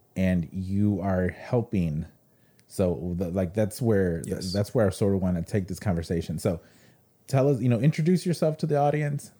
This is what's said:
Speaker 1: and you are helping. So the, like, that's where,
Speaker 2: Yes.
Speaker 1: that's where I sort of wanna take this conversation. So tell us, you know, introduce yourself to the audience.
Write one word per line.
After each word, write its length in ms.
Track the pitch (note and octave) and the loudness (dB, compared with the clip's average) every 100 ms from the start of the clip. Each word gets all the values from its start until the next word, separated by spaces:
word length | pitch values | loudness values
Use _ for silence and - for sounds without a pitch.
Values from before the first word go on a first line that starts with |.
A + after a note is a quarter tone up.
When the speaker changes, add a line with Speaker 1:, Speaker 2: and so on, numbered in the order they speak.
| _ - | _ -2
Speaker 1:
and 340 | F#2 F2+ E2 | 2 2 -2
you 480 | F#2+ F#2 G2 G#2 F#2+ | -6 -4 0 2 2
are 260 | F#2+ F#2 F2+ | 0 0 0
helping. 800 | - - B2+ G2+ G2 E2 D2+ E2+ - _ _ _ _ _ | -2 -2 -2 0 0 0 -2 -6 -12 _ _ _ _ _
So 460 | - F2+ E2+ F2 F2 | -2 0 0 -4 -4
the, 120 | F2+ | -2
like, 240 | F#2 F2+ | -2 -2
that's 260 | G#2 G#2 - | 0 -2 0
where, 440 | A#2 G2+ F2+ E2 - | 2 2 2 0 -4
Speaker 2:
Yes. 260 | - F#2 | -6 -4
Speaker 1:
that's 220 | F#2+ G#2+ | -2 0
where 140 | B2+ G2 | 2 2
I 20 | |
sort 240 | - G2+ | 2 0
of 80 | G2 | 2
wanna 220 | F#2 F2 | 0 -2
take 240 | E2 G#2+ F#2 | -2 -4 -4
this 120 | F2 | -4
conversation. 600 | G#2 E2+ E2 F2 - D#2+ | -2 -2 -2 -2 -4 -2
So 200 | G#2+ E2+ - _ - _ _ _ - | -2 -2 -6 _ -20 _ _ _ -2
tell 200 | C3 C#3 | 2 2
us, 140 | B2+ | 2
you 80 | B2 | 2
know, 100 | A#2 | 2
introduce 460 | D3 D#3+ D#3 F#3 F3+ | 2 2 2 2 0
yourself 320 | D#3+ D#3+ D3+ | 0 0 0
to 60 | D#3 | 0
the 120 | C#3+ | 2
audience. 540 | D3 D3+ D3 C#3+ - - | 2 2 -2 -4 -8 -6